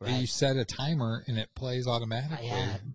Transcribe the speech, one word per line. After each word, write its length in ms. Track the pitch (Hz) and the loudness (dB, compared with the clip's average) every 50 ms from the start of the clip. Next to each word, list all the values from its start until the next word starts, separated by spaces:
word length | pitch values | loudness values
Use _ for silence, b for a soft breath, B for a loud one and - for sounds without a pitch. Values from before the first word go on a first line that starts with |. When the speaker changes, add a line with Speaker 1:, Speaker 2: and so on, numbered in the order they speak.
Speaker 1:
You 60 | 98 | -2
Speaker 2:
Right. 220 | 117 127 127 127 113 | 0 2 2 2 2
Speaker 1:
set 260 | - - 147 139 135 | 2 4 4 4 4
a 80 | 135 117 | 4 2
timer 580 | - - - 131 147 165 147 120 113 113 113 - | 0 -2 -2 0 0 2 2 2 0 0 -2 -2
and 100 | - 120 110 | -2 0 0
it 100 | 110 - - | -2 -4 -6
plays 320 | - 135 127 123 127 123 | -8 -4 -2 -2 0 0
automatically." 600 | 123 120 117 117 113 110 120 139 151 160 - - | 2 0 0 0 0 -2 -2 -2 -4 -4 -4 -4
Speaker 2:
Yeah, 300 | 95 98 95 95 98 98 | -2 -2 0 0 0 -2
the, 40 | 95 104 123 | -4 -6 -8